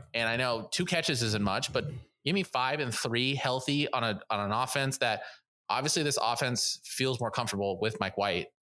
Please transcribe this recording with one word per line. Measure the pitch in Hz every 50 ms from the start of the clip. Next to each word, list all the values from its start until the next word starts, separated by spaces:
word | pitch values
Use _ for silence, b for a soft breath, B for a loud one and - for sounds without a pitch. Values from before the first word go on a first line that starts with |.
| - - -
And | 117 117 113
I | 113 120
know | 127 127 120 113 104 -
two | - - 180
catches | 175 180 165 160 - 147 117 117
isn't | 110 104 107
much, | 101 101 95 117 - - -
but | 127 113 147 - - - - _ _ _
give | 135 180
me | 196 185
five | - - 127 127 131 143 151
and | 143 123 107
three | - - 123 113 120 127 131 139
healthy | 131 - 135 127 131 131 - 143 143 147 -
on | - 127 117
a, | 113 104 95 - -
on | 113 101
an | 101 101
offense | 104 117 127 131 - 143 135 135 131 -
that | 127 120 107 95 B B B B B _ _ _ _ -
obviously | 101 123 139 151 - 180 151
this | 147 135 -
offense | - 113 120 - 143 127 123 - - - - - -
feels | - - - 131 131 131 120
more | 120 110
comfortable | - - 120 104 - 98 101 98 95 92
with | 104 110 107 -
Mike | 101 95 -
White | 98 101 101 87 87 82 - _ _